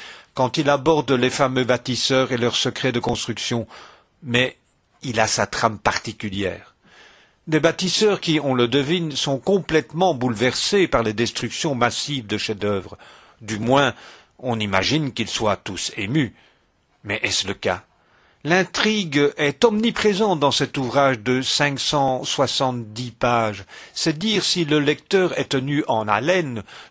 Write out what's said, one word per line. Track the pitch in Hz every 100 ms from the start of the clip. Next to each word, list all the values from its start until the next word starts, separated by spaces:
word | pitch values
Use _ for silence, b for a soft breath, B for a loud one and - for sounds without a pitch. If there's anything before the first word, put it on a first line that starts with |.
| B B B
quand | - 123 165
il | 143
aborde | 143 143 151 127
les | 127 127
fameux | - 135 127
bâtisseurs | 120 123 - 117 - 131 127
et | 123
leurs | 117 -
secrets | 127 - 131
de | 117
construction. | 127 120 - 107 - 120 110 B B B B _
Mais | 139 120 127 - _ _ _ _
il | 131 113
a | 110
sa | - 101
trame | - 117 104
particulière. | 101 - - 104 104 98 95 90 - _ b b b b b b -
Des | 156
bâtisseurs | 160 156 185 - 208 190
qui, | - 156
on | 139
le | 127 120
devine, | 139 135 180 160
sont | 135 147 135
complètement | - 196 - 156 - 160 185
bouleversés | 135 123 104 123 - - 202 170
par | 127
les | 110
destructions | 107 117 - 117 - 160
massives | 123 120 - - 139 104
de | 104
chefs-d'œuvre. | - 101 104 98 - - B B B B
Du | 107 107
moins, | 117 139 135 - B B B _
on | 127 113
imagine | 104 95 92 156 139
qu'ils | 117 104
soient | - 107 95
tous | - 90 - -
émus. | 98 151 110 - b b b _ _ _
Mais | 101 107
est-ce | 107 - 95
le |
cas ? | 101 101 90 _ b b b b b
L'intrigue | 143 180 180 - 208 214 170 143 143 -
est | 147 -
omniprésente | 233 208 226 - 214 190 214 165
dans | 139
cet | - 135 143
ouvrage | 123 131 139 123
de | 107 127
cinq | 131 - 143 139
cent | - 147 135 127
soixante-dix | 135 - 127 - 131 123 107 107 123
pages. | - 123 120 110 98 98 B B
C'est | - 170 151
dire | 214 202
si | - 180 151
le | 151
lecteur | 143 147 - 196 185 -
est | 135
tenu | 139 135 147 -
en | 110 107
haleine | 104 143 185 147 113 - B B